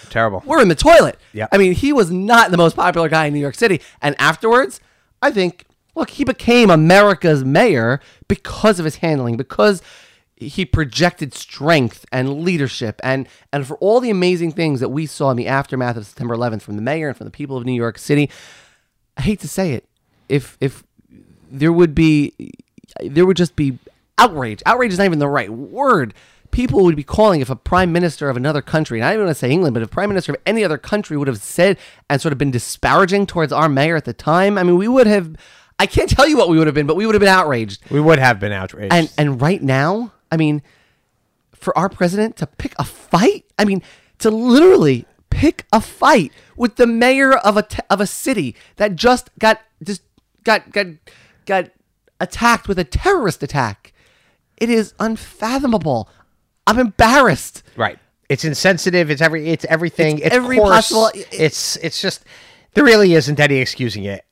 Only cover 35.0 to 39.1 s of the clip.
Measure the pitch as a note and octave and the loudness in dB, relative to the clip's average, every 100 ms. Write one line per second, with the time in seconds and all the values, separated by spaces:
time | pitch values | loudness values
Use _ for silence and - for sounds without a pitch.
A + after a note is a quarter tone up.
35 | A3 G#3 E3 D#3 - _ _ - G3 - | 4 2 -2 -12 -20 _ _ -4 -2 0
36 | - - D4 D4 F3+ D#3+ D#3 C#3+ C#3+ D#3+ | 0 2 4 4 4 4 2 0 0 0
37 | A3 G#3 G3 F#3 D#3+ B2 A2 G2 - C#3 | 0 2 4 4 2 -2 -4 -10 -6 0
38 | D3+ D#3 C3 G#2+ G#2+ G2+ F#2+ - A2 F3 | 4 4 4 0 -2 -6 -8 -8 -2 0
39 | D#3+ | 0